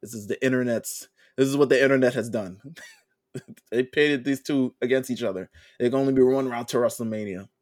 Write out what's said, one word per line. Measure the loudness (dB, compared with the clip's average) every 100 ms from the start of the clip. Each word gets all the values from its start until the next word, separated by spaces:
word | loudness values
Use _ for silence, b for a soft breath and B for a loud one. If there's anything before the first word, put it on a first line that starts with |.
This | -12
is | -12 -8
the | -2 0
internet's, | 0 0 -2 -4 -14 -16 b b b
this | 0
is | 2
what | 4
the | 6
internet | 6 4 2
has | 0 -4
done. | -6 -8 -12 -20
<laughs> | -20 B B B _ _ -18 _ -20 _
They | -4
pitted | -2 2 2 2 0
these | -4
two | -2 0 0 _
against | 0 0 0
each | -4
other. | -4 -6 -10 b b b
There | 0
can | 2
only | 2
be | 4
one | 4 4 -2
route | -6 -4
to | 0
WrestleMania. | 0 -2 -8 -6 -8 -10 -12 _